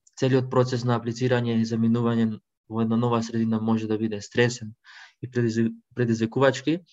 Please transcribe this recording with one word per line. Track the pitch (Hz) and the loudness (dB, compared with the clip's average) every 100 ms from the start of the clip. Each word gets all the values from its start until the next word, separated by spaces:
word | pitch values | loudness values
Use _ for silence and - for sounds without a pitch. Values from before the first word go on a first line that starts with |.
| _ - | _ -2
целиот | 131 131 127 | 2 2 2
процес | 127 127 123 | 0 2 0
на | 123 117 | 0 0
аплицирање | 117 113 127 123 120 117 | -2 -2 0 0 2 0
и | 113 | 0
заминување | 113 113 117 117 117 113 107 _ _ - | 0 2 2 2 2 0 -2 _ _ -8
во | 113 | -2
една | 113 113 | 0 2
нова | 120 117 | 2 0
средина | 113 113 113 110 | -2 -2 0 0
може | 110 113 110 | 0 0 0
да | 107 | -2
биде | 110 104 | -2 -6
стресен | - 120 120 123 107 113 - - - _ | -4 0 0 0 -12 -16 -20 -20 -20 _
и | 123 | -8
предизвик-, | 123 117 110 113 117 _ - | -2 0 0 0 -4 _ -4
предизвикувачки. | 120 110 113 127 135 131 - 170 - | 0 0 -2 2 2 2 -2 -4 -6